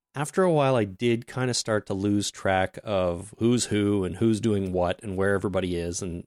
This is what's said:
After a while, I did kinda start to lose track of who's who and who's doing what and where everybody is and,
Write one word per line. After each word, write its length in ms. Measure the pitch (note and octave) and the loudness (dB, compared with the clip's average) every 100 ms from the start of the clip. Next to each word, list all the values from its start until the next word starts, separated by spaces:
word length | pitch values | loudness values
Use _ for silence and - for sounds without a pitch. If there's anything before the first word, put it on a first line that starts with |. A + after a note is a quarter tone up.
| _ | _
After 280 | - D3 - | -8 -4 0
a 100 | F#3 | 2
while, 240 | D#3 C3+ C3 | 4 4 2
I 80 | |
did 420 | G2+ F#2 A#2+ A#2 A#2+ | 0 0 0 0 -2
kinda 280 | - B2+ | -4 -2
start 320 | A#2 - G#2+ - | -2 0 -2 -2
to 80 | |
lose 360 | G2 G2+ G2+ G2 | -2 0 0 -2
track 480 | - G2+ F#2+ F#2 - | -4 0 2 0 -4
of 500 | - G2+ F2+ F2 G2 - | -4 0 0 -2 -8 -2
who's 280 | A#2 B2 - | 2 2 2
who 380 | G#2 G2+ G2+ | 0 2 2
and 120 | F#2 - | 0 0
who's 240 | A#2 A2 | 2 2
doing 300 | A2+ G#2 G2 | 2 0 0
what 300 | F2+ F2 F2+ | 0 0 -2
and 140 | G#2+ F#2 | -6 -2
where 180 | G2 | 0
everybody 400 | G2 G#2 F#2 F#2 F2 | 2 0 -2 -2 -2
is 260 | E2+ E2+ | -4 -6
and, 240 | F#2+ E2+ | -6 -8